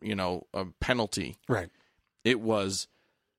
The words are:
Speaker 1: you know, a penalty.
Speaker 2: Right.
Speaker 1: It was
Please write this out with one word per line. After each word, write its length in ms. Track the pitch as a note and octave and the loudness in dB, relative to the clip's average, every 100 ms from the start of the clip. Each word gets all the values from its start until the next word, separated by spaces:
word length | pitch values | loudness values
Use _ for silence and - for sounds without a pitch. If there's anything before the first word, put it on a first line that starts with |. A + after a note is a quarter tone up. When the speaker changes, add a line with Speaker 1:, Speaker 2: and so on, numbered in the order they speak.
Speaker 1:
you 140 | G2+ G2+ | -4 -2
know, 320 | F2+ F2+ - | 0 -2 -4
a 120 | - F#2 - | -6 -6 -4
penalty. 580 | - B2 G#2+ - D2+ - - | 0 2 0 -2 -4 -6 -2
Speaker 2:
Right. 220 | A2+ - - _ _ _ _ | -2 -2 -12 _ _ _ _
Speaker 1:
It 160 | A2+ B2 | 2 2
was 480 | A2 G#2+ G2 F#2+ - _ _ _ _ | 4 2 2 -2 -6 _ _ _ _